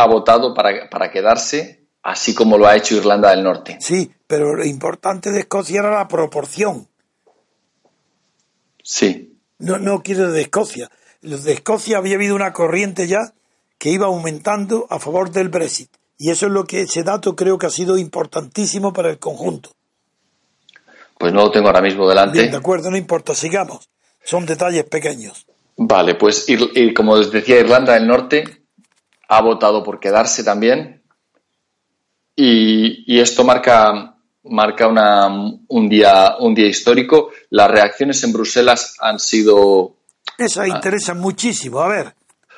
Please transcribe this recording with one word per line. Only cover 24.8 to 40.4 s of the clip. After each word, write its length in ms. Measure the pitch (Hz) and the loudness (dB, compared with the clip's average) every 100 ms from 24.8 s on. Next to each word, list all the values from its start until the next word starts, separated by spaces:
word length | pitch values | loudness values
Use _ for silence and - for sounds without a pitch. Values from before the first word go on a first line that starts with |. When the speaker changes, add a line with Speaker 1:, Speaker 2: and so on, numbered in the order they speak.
| 147 | -4
Speaker 2:
pequeños. 600 | 160 147 135 98 - _ _ _ - | -6 -6 -10 -16 -20 _ _ _ -6
Speaker 1:
Vale, 380 | 113 98 87 87 | 0 2 2 2
pues 320 | 104 107 - | 2 0 -2
Ir-, 220 | 117 123 | 0 0
y 200 | - 117 | 2 2
como 240 | 110 107 107 | 2 2 4
les 140 | 101 | 2
decía, 280 | 110 104 123 | -2 2 4
Irlanda 340 | 113 123 131 | 6 4 4
del 140 | 117 113 | 2 4
Norte 560 | 127 127 147 - _ _ _ _ _ _ _ _ | 0 0 -4 -4 _ _ _ _ _ _ _ _
ha 120 | 107 | 2
votado 420 | 110 113 110 107 | 4 2 2 0
por 160 | 101 98 | -4 -6
quedarse 440 | 98 104 113 - | 0 2 2 -2
también. 580 | 110 104 113 135 156 - _ _ _ _ _ _ _ _ _ _ _ _ _ - | -2 0 0 0 -4 -18 _ _ _ _ _ _ _ _ _ _ _ _ _ 0
Y, 680 | 135 113 110 110 110 - - 120 | 4 4 4 2 0 -4 0 2
y 40 | |
esto 240 | 120 - | 2 2
marca, 720 | 127 123 - 117 107 104 - _ _ _ | 2 4 4 4 4 2 -10 _ _ _
marca 440 | - 110 107 - 113 | -8 -2 -2 2 2
una, 400 | 113 104 101 98 98 104 - _ | 4 4 4 2 0 -6 -10 _
un 220 | 120 107 | -2 2
día, 460 | 104 101 95 95 - | 4 6 6 6 2
un 140 | 120 110 | 0 2
día 120 | 104 | 2
histórico. 640 | 98 - 123 127 156 - - _ | 2 2 2 4 2 2 -10 _
Las 200 | 104 104 | 2 4
reacciones 540 | 107 104 - 139 131 | 6 2 2 -4 -2
en 100 | 120 | -2
Bruselas 640 | 110 107 123 123 120 - - | -2 -2 2 2 2 -2 -6
han 200 | 110 107 | -6 -4
sido 760 | - 113 107 104 101 98 95 _ _ _ - | -2 0 4 6 6 4 0 _ _ _ -20
Speaker 2:
Esas 280 | - | -6